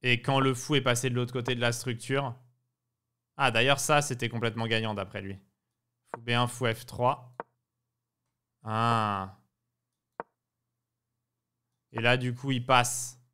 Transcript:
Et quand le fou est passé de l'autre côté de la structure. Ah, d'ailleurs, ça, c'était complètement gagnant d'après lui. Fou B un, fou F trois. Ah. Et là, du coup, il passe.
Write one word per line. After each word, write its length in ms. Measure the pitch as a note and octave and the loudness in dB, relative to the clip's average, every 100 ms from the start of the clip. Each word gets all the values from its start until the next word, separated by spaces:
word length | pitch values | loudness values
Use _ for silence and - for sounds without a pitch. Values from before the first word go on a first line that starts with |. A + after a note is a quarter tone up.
Et 200 | B2+ B2 | 2 2
quand 160 | - C3+ | 2 2
le 160 | C3+ | 2
fou 220 | B2 - D3 | 0 0 0
est 40 | |
passé 300 | C3 A#2+ C3 | 2 0 0
de 60 | A#2+ | -2
l'autre 160 | B2 | -2
côté 240 | B2+ A#2+ B2 | -4 -4 0
de 40 | |
la 120 | A#2+ | 0
structure. 640 | A#2+ - A#2+ - C3+ C#3 A#2+ _ _ _ _ _ _ _ _ _ - | 0 -6 -8 -4 -4 -4 -10 _ _ _ _ _ _ _ _ _ 0
Ah, 140 | C3+ | 2
d'ailleurs, 300 | A2+ B2 C#3 | 4 4 4
ça, 200 | - D3 | 4 2
c'était 280 | D3 A#2+ A#2 | 2 -4 -4
complètement 400 | A#2 A#2 A2 A2+ | -2 -4 -2 -2
gagnant 260 | A2+ A2 | 0 0
d'après 280 | G#2 G2 G#2 | -4 -6 -8
lui. 180 | G2 F#2+ _ _ _ _ _ _ _ | -10 -14 _ _ _ _ _ _ _
Fou 60 | - | -12
B 100 | A#2 | -2
un, 160 | A#2+ A#2+ | 0 0
fou 260 | - B2+ | 0 -2
F 140 | A2 - | -4 -8
trois. 480 | - B2 D3 - _ - _ _ _ _ _ _ _ _ _ _ _ | -2 -2 -2 -8 _ -18 _ _ _ _ _ _ _ _ _ _ _
Ah. 800 | G#2+ A2 A#2 A#2 G#2+ G2+ F#2+ G2 _ _ _ _ _ _ _ _ - _ _ _ _ _ _ _ _ _ _ _ _ _ _ _ _ | -6 0 2 2 0 -2 -6 -12 _ _ _ _ _ _ _ _ -20 _ _ _ _ _ _ _ _ _ _ _ _ _ _ _ _
Et 100 | A#2+ | -2
là, 160 | A#2 B2+ | 2 2
du 160 | B2+ | 0
coup, 200 | B2 C#3 | -4 -4
il 120 | C3 | -4
passe. 540 | B2+ B2+ A#2+ - - - _ | 4 4 4 -2 -10 -14 _